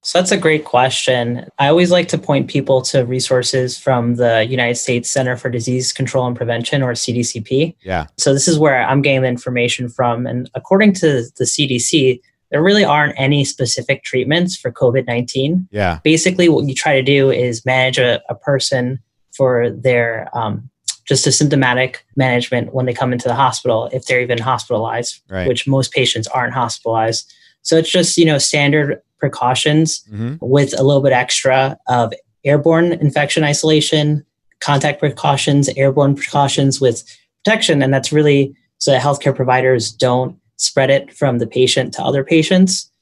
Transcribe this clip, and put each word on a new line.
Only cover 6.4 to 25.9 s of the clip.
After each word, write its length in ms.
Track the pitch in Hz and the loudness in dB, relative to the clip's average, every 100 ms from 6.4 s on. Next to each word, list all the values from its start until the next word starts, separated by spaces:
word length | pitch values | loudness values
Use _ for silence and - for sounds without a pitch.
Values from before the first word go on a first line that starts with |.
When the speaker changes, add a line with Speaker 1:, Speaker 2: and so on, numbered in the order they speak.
| 117 117 120 143 | -4 -4 -2 -2
Speaker 1:
or 140 | 127 | -2
C 180 | 117 - | -4 -4
D 120 | 123 | -4
C 160 | 117 120 | -4 -6
P. 360 | 104 131 165 - | -4 -2 -2 -6
Speaker 2:
Yeah. 240 | 95 90 78 - | -6 -6 -6 -4
Speaker 1:
So 160 | - | 0
this 140 | 139 - | 2 2
is 100 | 156 | 2
where 300 | 151 131 - | 2 2 2
I'm 160 | 135 | 2
getting 200 | 143 131 | 2 2
the 60 | 131 | 0
information 600 | 123 - 123 120 - 123 | -2 -4 -2 -2 -2 -8
from. 360 | - 123 117 | -2 -2 0
And 240 | 123 120 127 | -4 -6 -8
according 380 | - - 190 208 185 | -12 -2 2 4 4
to 240 | 160 135 117 - | 2 0 -4 -4
the 60 | |
C 220 | 123 - 147 | -4 -2 -2
D 140 | 123 | -2
C, 420 | - 160 131 - _ _ _ | 0 2 2 0 _ _ _
there 100 | 143 | 0
really 220 | 175 208 | 2 4
aren't 300 | 190 147 147 139 | 4 2 0 0
any 280 | 135 143 | 0 0
specific 600 | 135 - 120 - 120 135 | 0 -4 -4 -4 -4 -6
treatments 520 | - 127 127 160 180 - | -2 -4 0 0 0 -4
for 140 | 123 | -8
covid 380 | 117 127 127 123 | 0 2 2 -2
nineteen. 580 | 120 123 131 135 185 185 | -4 -4 -4 -2 -2 -4
Speaker 2:
Yeah. 260 | 104 95 82 | -2 -2 0
Speaker 1:
Basically, 440 | 156 160 185 180 175 | 2 2 2 2 2
what 200 | 147 147 | 2 0
you 60 | |
try 200 | 131 160 | -2 0
to 80 | 135 | 0
do 300 | 131 139 135 | 2 2 2
is 340 | 123 123 117 131 | 2 -2 -4 -2
manage 320 | 131 131 127 | 0 0 0
a, 240 | 123 117 - | 0 0 -4
a 80 | 120 | -10
person 640 | - 139 - 131 123 131 _ _ _ - | -2 -2 0 -2 -2 -6 _ _ _ -2
for 340 | 135 123 117 | 0 2 -2
their, 580 | - 127 123 117 113 - | -2 0 2 0 -4 -8
um, 360 | 117 110 104 120 _ - - | -6 -6 -6 -10 _ -12 -12
just 220 | - 127 - | -2 0 2
a 60 | |
symptomatic 720 | - 151 143 131 123 131 - _ | 0 2 2 2 2 -2 -4 _
management 580 | - 131 123 120 123 120 | -2 0 0 -2 -4 -4
when 140 | 135 127 | -4 -4
they 80 | |
come 180 | 117 127 | -2 -4
into 140 | 123 123 | -2 -4
the 80 | |
hospital, 540 | 117 135 117 127 110 117 | 0 0 0 -2 -2 -2
if 120 | 131 | -8
they're 160 | - 127 | -2 -2
even 180 | 120 117 | 0 -4
hospitalized, 840 | 117 123 - 113 113 117 120 - _ | -2 -4 -2 -4 -2 -6 -8 -12 _
Speaker 2:
Right. 200 | 95 92 | -4 -2
Speaker 1:
which 180 | 120 - | -2 0
most 260 | 135 131 | 0 0